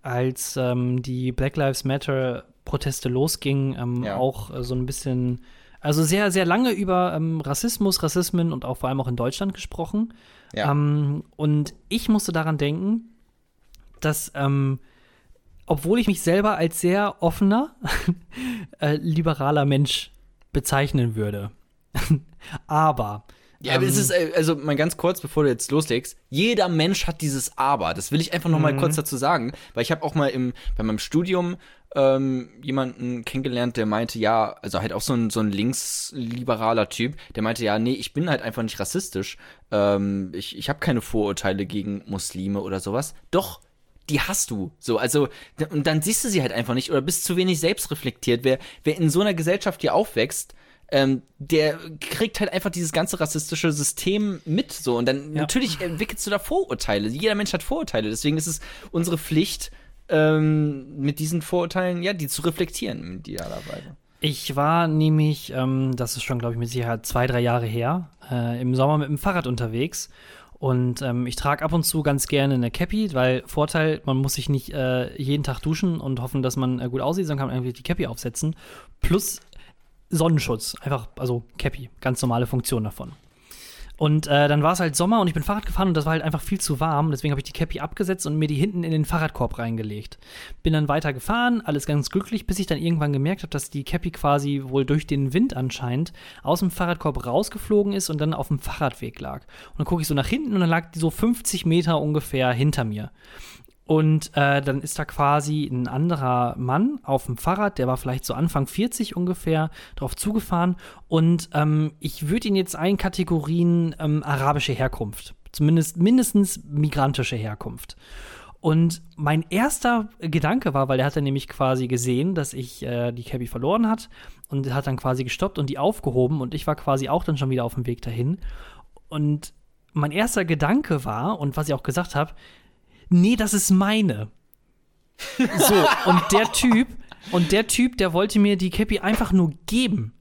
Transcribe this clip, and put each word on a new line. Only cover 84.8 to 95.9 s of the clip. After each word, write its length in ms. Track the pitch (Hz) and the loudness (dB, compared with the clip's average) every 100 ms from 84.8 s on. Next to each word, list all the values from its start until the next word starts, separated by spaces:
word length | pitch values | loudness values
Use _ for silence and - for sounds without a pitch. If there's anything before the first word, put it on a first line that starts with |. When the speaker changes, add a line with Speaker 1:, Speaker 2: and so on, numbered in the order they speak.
| 170 | 0
Speaker 1:
Sommer 260 | 139 175 226 | 2 2 4
und 40 | 180 | 2
ich 60 | |
bin 100 | 160 | 0
Fahrrad 220 | 147 202 | -2 -2
gefahren 240 | - - 190 | -2 0 2
und 80 | 160 | 2
das 80 | |
war 80 | 147 | 2
halt 100 | 160 | 0
einfach 200 | 156 151 | 0 -4
viel 180 | - 196 | -2 -4
zu 200 | - 139 | -2 0
warm. 300 | 160 143 156 | 0 2 0
Deswegen 220 | 139 151 | 0 0
hab 60 | 139 | -2
ich 60 | |
die 80 | - | -4
Cappy 280 | - 165 139 | -4 -4 -4
abgesetzt 460 | 147 - 190 185 - | -8 -4 -2 -2 -2
und 100 | 151 | 0
mir 100 | 151 | 0
die 80 | |
hinten 300 | 147 190 180 | 2 0 0
in 60 | 165 | 0
den 160 | 156 147 | 0 2
Fahrradkorb 520 | 170 160 - 120 - | 0 0 -2 -4 -2
reingelegt. 600 | 117 113 107 104 107 - - - - - | -4 -4 -6 -8 -12 -18 -20 -20 -16 -4
Bin 120 | - | 0
dann 120 | 156 151 | 2 2
weiter 280 | 147 151 | 2 0
gefahren, 480 | 131 - 226 240 233 | -4 -2 0 2 0
alles 220 | - 147 - | 0 -2 0
ganz 240 | 147 139 | 0 0
glücklich, 360 | 190 202 226 - | -2 -2 -6 -2
bis 120 | 190 | -4
ich 80 | 190 | 0
dann 120 | 151 | 0
irgendwann 360 | 170 170 147 | 0 0 2
gemerkt 280 | 139 143 190 | 2 0 -2
hab, 80 | - | -4
dass 200 | 147 - | -8 -6
die 140 | 143 | -8
Cappy 260 | 135 170 175 | -4 -4 -4
quasi 500 | - 147 143 143 143 | -2 2 2 2 -2
wohl 200 | 135 135 | 0 0
durch 220 | 135 151 - | 2 0 2
den 260 | 143 135 | 0 2
Wind 240 | 151 254 131 | 2 2 0
anscheinend 560 | 131 - 123 | -4 -4 -4